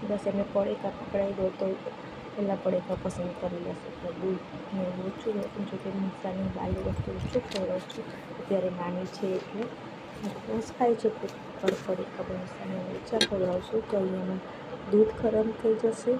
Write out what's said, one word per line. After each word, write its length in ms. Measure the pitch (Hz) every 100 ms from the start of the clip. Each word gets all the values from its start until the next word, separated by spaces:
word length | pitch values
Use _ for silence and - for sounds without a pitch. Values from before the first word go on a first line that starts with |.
| 208
બસ 180 | 202 202
એને 140 | 196 202
પડેકા 400 | 202 202 208 196 -
પકડાઈ 400 | 196 196 196 196
દો 100 | 190 185
તો 100 | 190 190 - - - - -
પહેલાં 280 | - 202 190 185
પડેકા 340 | 180 - 185
પસંદ 280 | 190 185 175 175
કરી 240 | 180 175 175
લેશે. 220 | 175 170 170
તો 120 | 180 170
દૂધને 640 | 185 185 - - - 190 185 185 185
ઓછું, 340 | - - 208 196 - 196
જો 100 | 190
કે 120 | 196 190
નિશાને 480 | 196 - 190 185 190 185
બાલી 260 | 185 190 190
વસ્તુ 240 | 190 - 185
ઓછું 260 | 185 254 240
ખવડાવું 420 | 202 185 180 -
છું. 120 | - - - - -
અત્યારે 360 | - 196 180 175
નાની 300 | 175 180 185 -
છે 180 | 196 -
એટલે 260 | - 196 - - - - - - 208 - -
રસ 160 | 220 220 -
ખાય 240 | 247 226
છે, 80 | 220 -
પણ 680 | 202 - - - 190 190 -
પડેકા 360 | 185 190 - 185
પણ 180 | 185 185
નિશાને 300 | - 196 185 185 190
ઓછા 260 | - 226 220
ખવડાવશું. 560 | 202 185 180 - 220 220
તો 80 | 208
અહીંયા 420 | 190 185 185 185 - - - - -
દૂધ 200 | 202 214 -
ગરમ 380 | 233 214 220 220
થઈ 120 | 226 220
જશે 320 | 226 220 - 254